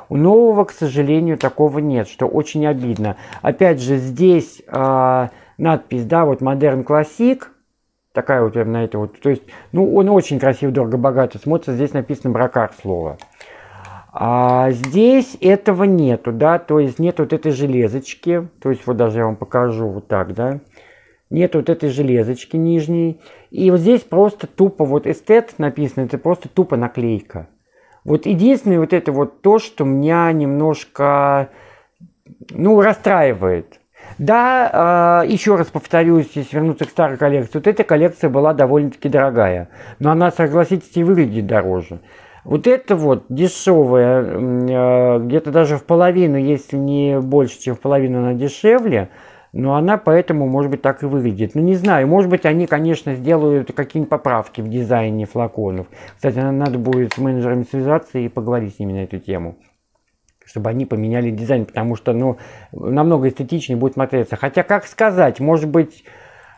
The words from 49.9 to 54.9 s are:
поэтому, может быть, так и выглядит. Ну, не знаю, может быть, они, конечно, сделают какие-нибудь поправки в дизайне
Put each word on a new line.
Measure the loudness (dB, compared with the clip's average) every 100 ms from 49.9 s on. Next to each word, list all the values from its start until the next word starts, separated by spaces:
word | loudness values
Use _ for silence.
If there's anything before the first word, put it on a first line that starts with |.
| 0
поэтому, | 2 2 2 -2 -2
может | -2 -2
быть, | -2
так | -4 -4
и | -4
выглядит. | -2 -2 -2 -4
Ну, | 0
не | 0 0
знаю, | 2 2 2
может | 2 2
быть, | 0
они, | 0 0 0
конечно, | -2 0 -2 -4
сделают | -4 0 0 2 0 -2
какие-нибудь | -6 -6 -6 -4
поправки | -4 -2 -2 -4 -10
в | -6
дизайне | -6 -2